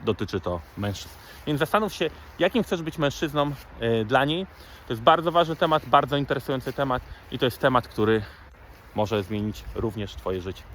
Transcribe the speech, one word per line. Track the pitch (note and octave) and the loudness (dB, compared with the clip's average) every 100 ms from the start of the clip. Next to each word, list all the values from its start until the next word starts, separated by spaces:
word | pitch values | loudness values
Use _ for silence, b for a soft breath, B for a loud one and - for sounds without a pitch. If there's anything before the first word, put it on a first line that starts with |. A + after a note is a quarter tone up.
dotyczy | F#2+ - G#2 G2 | -2 -2 -2 -4
to | F2+ F2 - - | -4 -6 -6 -8
mężczyzn. | G2+ G2 - - B B - | -6 -6 -10 -18 B B -4
Więc | D3 | -2
zastanów | D#3 G#3 G#3+ | 2 2 0
się, | - F3 B B - | -2 -4 B B -2
jakim | B2+ B3 | 0 0
chcesz | G3 F3+ | 0 -2
być | D#3+ D#3+ | -4 -2
mężczyzną, | C#3+ - D#3+ D3 C#3+ C#3+ - - | -2 0 -2 0 0 -2 -12 -6
e, | A#2 A2+ | 0 0
dla | A2 C3 | 2 2
niej. | C#3 E3 F#3+ B B B - | 2 0 -4 B B B -8
To | |
jest | A2+ | 0
bardzo | B2+ E3 E3 | 4 6 6
ważny | E3+ E3 D#3+ | 4 4 2
temat, | E3+ D3+ B2+ | 2 2 4
bardzo | D3 C#3 C#3+ | 4 4 0
interesujący | C#3+ C3+ - C3 C3+ | 0 -2 -2 -4 -4
temat | C3 C#3 B2+ B B - | -2 0 -2 B B -12
i | C3 | -2
to | |
jest | B2+ - | 0 2
temat, | C#3+ B2+ - | 2 4 2
który | - G#2+ A2 G#2 B B - - - - | 2 4 2 0 B B -20 -20 -20 -8
może | G#2 G#2 G#2+ | -4 0 0
zmienić | F#2+ G#2+ G#2+ G#2 - | -2 -4 -4 -6 -10
również | - A2 G#2 G2 | -6 -4 -4 -8
twoje | - F2+ F#2 | -8 -6 -4
życie. | F2+ F#2 - | -6 -10 -12